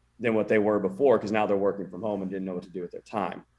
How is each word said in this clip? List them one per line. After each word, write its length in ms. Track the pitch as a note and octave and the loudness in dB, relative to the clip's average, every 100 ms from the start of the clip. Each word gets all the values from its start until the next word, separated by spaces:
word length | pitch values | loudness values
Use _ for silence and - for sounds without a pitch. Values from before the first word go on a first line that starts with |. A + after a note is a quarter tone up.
| _ - | _ -6
than 160 | A#2 | 0
what 140 | A2 G#2 | 0 4
they 100 | A2 | 4
were 220 | G#2 G#2 | 4 2
before, 360 | F#2+ F#2+ C#3 A2 | 0 2 4 4
'cause 100 | G2+ | 2
now 160 | G#2+ G#2 | 0 2
they're 100 | G2 | 2
working 320 | G2 G2 F#2 | 0 -2 -6
from 140 | F2+ | -8
home 200 | G#2+ G2+ | -6 -4
and 80 | F#2+ | -4
didn't 160 | F#2+ F#2+ | -6 -6
know 80 | |
what 100 | F2+ | -8
to 60 | F2+ | -8
do 100 | F#2 | -10
with 80 | F2 | -10
their 100 | - | -12
time. 420 | - A2 F2+ - - | -8 -4 -4 -6 -14